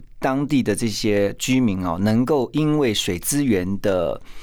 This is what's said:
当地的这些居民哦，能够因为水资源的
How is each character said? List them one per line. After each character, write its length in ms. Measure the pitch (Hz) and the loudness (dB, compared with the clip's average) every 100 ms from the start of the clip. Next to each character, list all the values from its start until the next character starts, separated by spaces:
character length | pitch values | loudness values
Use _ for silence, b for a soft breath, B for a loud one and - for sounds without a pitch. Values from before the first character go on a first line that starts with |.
| - - | -10 -4
当 280 | 143 135 147 | -2 -2 0
地 160 | 139 | 2
的 100 | 107 | 2
这 140 | 101 113 | 0 -2
些 460 | 101 110 101 101 | -2 0 2 0
居 260 | - 127 131 | -2 0 2
民 260 | 120 92 90 | 2 0 -2
哦， 120 | 82 | 0
能 240 | 104 113 | 2 2
够 260 | 127 147 120 | 2 0 0
因 260 | 147 151 151 | 0 0 2
为 140 | 131 | 2
水 260 | 101 - 87 | 0 -2 -4
资 240 | - 143 | -2 0
源 340 | 139 95 90 98 | 2 2 0 -2
的 380 | 104 92 80 53 B B | 0 0 0 -4 B B